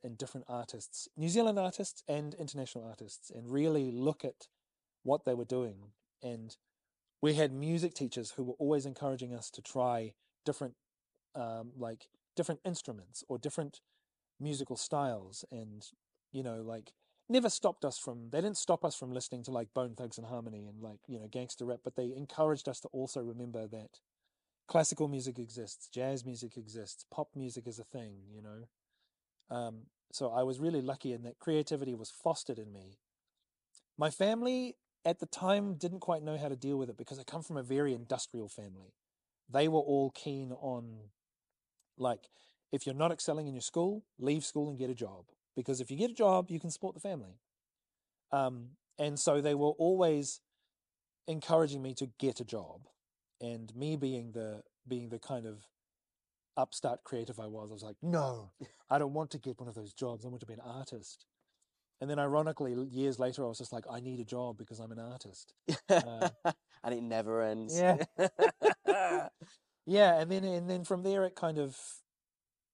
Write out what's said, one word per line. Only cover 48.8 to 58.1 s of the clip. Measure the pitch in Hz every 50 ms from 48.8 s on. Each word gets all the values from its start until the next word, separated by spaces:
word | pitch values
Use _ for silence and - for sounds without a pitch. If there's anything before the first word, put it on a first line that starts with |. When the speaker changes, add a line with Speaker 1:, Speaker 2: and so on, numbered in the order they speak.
| _ _ _ -
Speaker 1:
and | 147 147 143 143
so | - 165 147 147
they | 143 151 147
were | 143 147 147
always | 147 - 165 175 190 185 180 165 156 147 139 131 - - - _ _ _ _ _ _ _ _ _ _ _ _ _ _ _ _ -
encouraging | 160 156 - - 165 160 160 147 143 139
me | 131 131 127
to | - 135 127 - -
get | 139 135 117 -
a | 123
job. | 107 113 107 92 98 - 98 123 - _ _ _ _ _ _ _ _ _ _
And | 123 117 117 113 113 110 110
me | 123 143 151 156
being | 143 139 131 131 123 117 117 110
the, | 117 110 107 107 104 - _ _ _ _ 127
being | 127 123 120 117
the | 117 113
kind | - - 139 120 113
of | 110 107 107 - _ _ _ _ _ _ _ _ _ _ _ _ _ _ _ _ _ _ 143
upstart | 131 - - - - 127 120 - -
creative | - 135 117 113 - 117 110
I | 110 107
was, | 107 110 107 104
I | 107
was | 101 107
like, | 107 101 -
"No, | 147 175